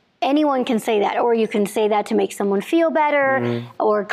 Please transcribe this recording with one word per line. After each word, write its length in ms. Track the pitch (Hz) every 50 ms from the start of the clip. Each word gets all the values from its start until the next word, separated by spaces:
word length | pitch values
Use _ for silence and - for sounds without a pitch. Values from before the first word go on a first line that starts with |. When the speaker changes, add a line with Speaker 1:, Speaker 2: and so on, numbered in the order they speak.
| _ _ _ _
Speaker 1:
anyone 420 | - 262 277 302 302 294 269 254 240
can 140 | - 226 214
say 200 | - 254 220 208
that, 160 | 196 190 214 -
or 140 | 247 240 233
you 140 | 226 220
can 180 | 208 - 208 202
say 220 | 196 - 233 214 208 214
that 120 | 208 202
to 80 | - 226
make 160 | 202 196 196 -
someone 280 | - 208 202 196 202
feel 280 | 202 - 330 330 330 320
better 380 | 339 320 302 294 294 285 269 269 269 262
Speaker 2:
Mm. 220 | - 240 240 - 120 120 - -
Speaker 1:
or 240 | - 214 208 214 196 202